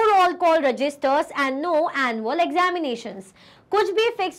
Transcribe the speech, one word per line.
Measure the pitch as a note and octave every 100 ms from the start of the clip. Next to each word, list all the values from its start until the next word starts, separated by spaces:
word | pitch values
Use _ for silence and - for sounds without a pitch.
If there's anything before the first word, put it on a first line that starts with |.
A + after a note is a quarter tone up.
roll | A4 G4 F4+ F4+
call | E4+ D#4+
registers | C#4 A3 C#4+ C#4+ C4+ C#4+ D#4 C#4
and | C4+ C4+ F4
no | D#4 E4 C#4 B3+
annual | A3+ A3 E4 E4
examinations। | E4 F4+ F4 D4 A#3 G#3+ G3 - _ - - _
कुछ | G4+ G#4
भी | G4 A4+
फिक्स | A#4 F#4